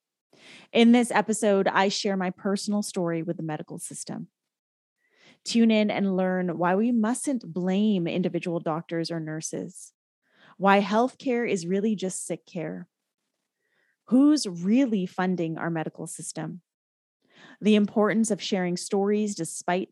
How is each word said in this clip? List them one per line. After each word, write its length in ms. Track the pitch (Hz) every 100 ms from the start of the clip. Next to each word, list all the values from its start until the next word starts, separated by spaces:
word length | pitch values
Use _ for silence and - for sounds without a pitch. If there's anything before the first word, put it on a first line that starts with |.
| _ _ _ _ - - -
In 220 | 226 233
this 180 | 240 233
episode, 560 | 202 214 214 220 196 190
I 220 | 170 196
share 260 | - 208 196
my 140 | 180
personal 520 | - 202 202 - 202
story 400 | 208 196 170 165
with 140 | 160 170
the 80 |
medical 340 | 160 151 - 170
system. 500 | - 165 - - 175 _ _ _ _ _ _ _ _ _ _ _
Tune 260 | - 233 226
in 220 | 214 214
and 240 | 127 196 185
learn 420 | 185 185 180 165
why 180 | 175 190
we 180 | 233
mustn't 580 | 240 214 262 - 254 170
blame 540 | 170 185 190 214 190 165
individual 540 | 180 180 170 180 170
doctors 500 | 160 156 - 165 165
or 80 | 165
nurses, 720 | 156 156 - - 180 - - _ _ _ _ _ - -
why 240 | 190 202
healthcare 720 | 196 214 254 - 269 240 233
is 180 | 196 170
really 300 | 196 220 190
just 280 | 185 - -
sick 200 | 170 _
care, 420 | 185 156 180 180 _ _ _ _ _ _ _ _ _ _ _ -
who's 420 | 247 294 302 208
really 580 | 170 185 240 269 208 180
funding 520 | - 185 180 165 160
our 120 | 170
medical 380 | 165 156 - 165
system, 540 | - 165 - 160 175 _ _ _ _ _ _ _ _ - -
the 160 | 202 214
importance 560 | 208 - 208 202 220
of 100 | 202
sharing 360 | - 190 180 175
stories 580 | - 196 202 208 208 202
despite 540 | 165 - - 180 -